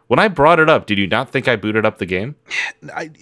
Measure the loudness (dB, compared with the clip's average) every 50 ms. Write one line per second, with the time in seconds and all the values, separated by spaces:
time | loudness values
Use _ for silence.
0 | _ -2 0 2 2 2 2 2 4 4 4 4 4 4 4 2 0 -2 -2 -2
1 | 0 0 -2 -2 -4 -4 -6 -2 0 0 0 0 -2 -2 -2 0 0 0 -2 -4
2 | -6 -4 -4 -4 -6 -8 -12 -16 _ -12 -10 -8 -8 -10 -12 _ -20 -16 -14 -12
3 | -14 -14 -16 _